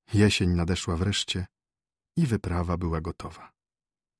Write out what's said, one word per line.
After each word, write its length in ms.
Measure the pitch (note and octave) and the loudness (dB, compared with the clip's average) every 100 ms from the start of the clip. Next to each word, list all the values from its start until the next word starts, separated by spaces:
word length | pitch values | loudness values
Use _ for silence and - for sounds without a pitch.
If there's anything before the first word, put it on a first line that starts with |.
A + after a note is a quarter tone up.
| - | -2
Jesień 360 | G#2 G#2 - F2+ | 4 6 4 2
nadeszła 480 | F2 E2+ F2+ - E2+ | 2 0 -2 -2 -2
wreszcie 500 | F#2+ F#2+ - F#2+ F#2 _ _ _ _ _ _ - | 0 -2 -4 -6 -6 _ _ _ _ _ _ -2
i 100 | D#3+ | 0
wyprawa 500 | G#2+ - E2+ F2 F2 | 0 -2 -2 -2 -2
była 240 | F2 D#2+ | -2 -2
gotowa. 500 | E2 - - - - _ _ _ _ _ _ _ | -4 -10 -12 -16 -20 _ _ _ _ _ _ _